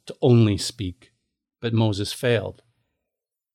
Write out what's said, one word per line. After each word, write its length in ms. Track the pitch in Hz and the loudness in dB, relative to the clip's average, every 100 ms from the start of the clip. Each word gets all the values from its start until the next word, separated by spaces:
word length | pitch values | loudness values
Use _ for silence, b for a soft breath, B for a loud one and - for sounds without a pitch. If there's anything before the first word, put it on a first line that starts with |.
| - | -20
to 100 | - | -2
only 360 | 143 120 110 98 | 4 6 4 2
speak, 540 | - - 95 - _ _ _ _ _ _ | -6 -8 -10 -12 _ _ _ _ _ _
but 140 | 120 | -4
Moses 400 | 113 110 98 101 | 0 0 -2 -6
failed. 480 | - 127 113 95 - _ _ _ _ _ _ _ _ _ | -6 -2 -2 -4 -12 _ _ _ _ _ _ _ _ _